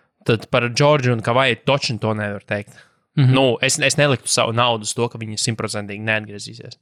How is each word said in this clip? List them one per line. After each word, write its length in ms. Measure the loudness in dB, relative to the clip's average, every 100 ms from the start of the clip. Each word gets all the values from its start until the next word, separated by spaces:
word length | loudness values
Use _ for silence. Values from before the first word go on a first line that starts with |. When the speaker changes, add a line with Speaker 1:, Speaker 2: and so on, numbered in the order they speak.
| _ _ -2
Speaker 1:
tad 240 | -2 0
par 160 | -2 0
George 400 | 2 4 4 2
un 120 | 0
Kawhi 340 | 0 2 2 0 0
točni 320 | 0 -2 -4
to 140 | -2
nevar 300 | -2 -4 -8 -6
teikt. 300 | -8 -8 -18 -20 _ _ 2
Speaker 2:
Mhm. 160 | 4
Speaker 1:
Nu, 240 | 6 4 2
es, 180 | 0 0
es 160 | 0 2
neliktu 300 | 2 2 0
savu 240 | 0 2
naudu 300 | 2 0 0
uz 100 | -4
to, 140 | -4 -4
ka 80 | -4
viņi 220 | -10 -6
simtprocentīgi 640 | -4 -4 -4 -6 -8 -8
neatgriezīsies. 760 | -2 -2 -4 -14 -16 -18 -20 -10